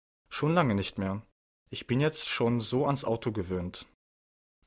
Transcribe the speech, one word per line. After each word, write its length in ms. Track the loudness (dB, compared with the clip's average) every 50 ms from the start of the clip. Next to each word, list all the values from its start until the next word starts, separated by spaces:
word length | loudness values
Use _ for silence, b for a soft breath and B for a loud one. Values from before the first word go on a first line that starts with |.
| _ _ _ _ _ _
Schon 240 | -4 -2 0 2 4
lange 220 | 4 4 4 2
nicht 220 | 0 0 -2 -4
mehr. 280 | -4 -2 -2 -4 -6 -8 _ _ _ _ _ _ _ _ _
Ich 180 | -12 -10 -2
bin 140 | 0 2 2
jetzt 260 | 2 2 0 -2 -4
schon 320 | -4 0 2 2 2 2 2
so 280 | 0 0 0 2 2
ans 180 | 2 2 0 0
Auto 260 | 0 -2 0 -2 -2
gewöhnt. 560 | -2 -2 -2 -2 -2 -2 -2 -4 -8 -10 -14 -18 _ _ _ _ _ _ _ _ _ _ _ _ _ _ _